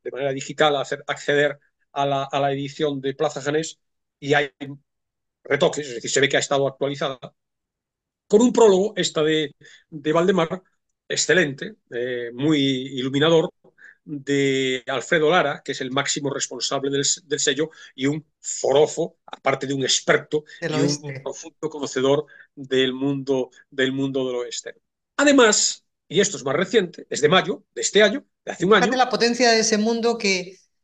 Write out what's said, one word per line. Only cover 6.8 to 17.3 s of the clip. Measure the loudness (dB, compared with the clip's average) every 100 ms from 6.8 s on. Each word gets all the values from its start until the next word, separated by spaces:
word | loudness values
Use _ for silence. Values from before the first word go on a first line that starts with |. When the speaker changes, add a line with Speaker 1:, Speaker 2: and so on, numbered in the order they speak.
| -6 -4 -6 -8 -16 -20 _ _ _ _ _ _ _ _ _
Speaker 1:
con | 4
un | 4
prólogo, | 6 6 6 2 -2
esta | -4 0
de, | 0 0 -2 -8 -20 -20 _
de | -8 -2
Valdemar, | 0 2 2 0 -4 -14 _ _ _ _
excelente, | -4 2 2 2 -4 -12 -16 _
eh, | -8 -6 -6 -8
muy | -4 0 2
iluminador, | 0 -2 -6 -8 -4 0 4 2 2 -6 _ _ -20 _ -14
de | -12 -2 0 2 0 -2 -4 -4
Alfredo | -8 -2 2 4
Lara, | 2 2 -4
que | -8
es | -8
el | -4
máximo | -4 -2 -4 -4
responsable | -6 -8 -8 -6 -4 -2
del, | -2 -2 -4
del | -4